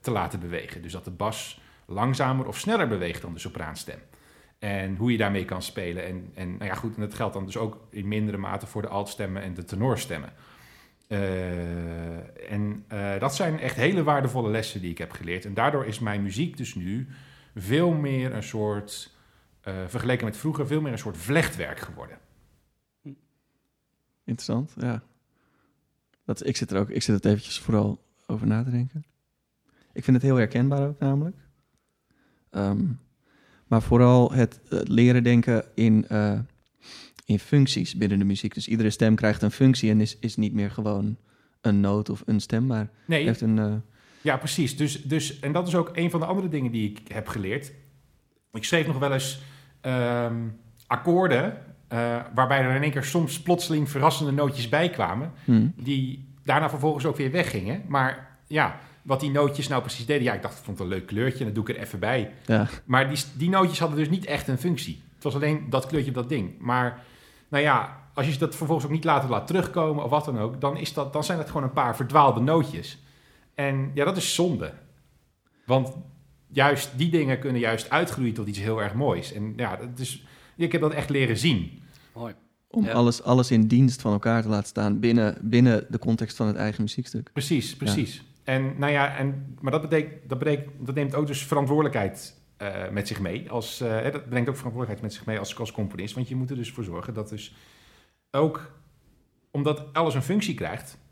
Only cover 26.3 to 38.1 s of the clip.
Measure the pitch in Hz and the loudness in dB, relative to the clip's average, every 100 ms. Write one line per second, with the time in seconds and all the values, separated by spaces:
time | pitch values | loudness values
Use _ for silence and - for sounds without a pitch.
26.3 | 101 - - - 98 101 - - 104 98 | -4 -2 -2 -2 0 0 -2 0 2 4
27.3 | 104 - - - 107 104 - _ _ - | 2 0 -8 0 2 2 -4 _ _ -8
28.3 | 107 107 107 127 123 127 156 - _ _ | -2 0 0 0 -2 -2 -6 -14 _ _
29.3 | _ _ _ _ _ _ - 131 127 135 | _ _ _ _ _ _ -4 4 4 6
30.3 | 131 113 123 131 139 143 147 139 139 160 | 4 4 2 2 2 -2 0 0 2 0
31.3 | - - _ _ _ _ _ _ _ _ | -6 -20 _ _ _ _ _ _ _ _
32.3 | _ _ - 98 101 185 123 _ _ _ | _ _ -2 0 2 0 -2 _ _ _
33.3 | _ _ _ _ 113 - 120 123 123 120 | _ _ _ _ 2 4 8 10 8 6
34.3 | 131 113 - _ - - 113 123 123 120 | 4 2 0 _ -4 2 6 8 8 6
35.3 | 120 117 113 - - 113 110 - 107 104 | 6 6 2 0 2 6 6 4 0 0
36.3 | 104 120 _ _ _ - - - - - | 0 -4 _ _ _ -20 -20 -20 -20 -2
37.3 | 104 - 147 135 - - - 104 | -2 4 4 6 2 -2 0 2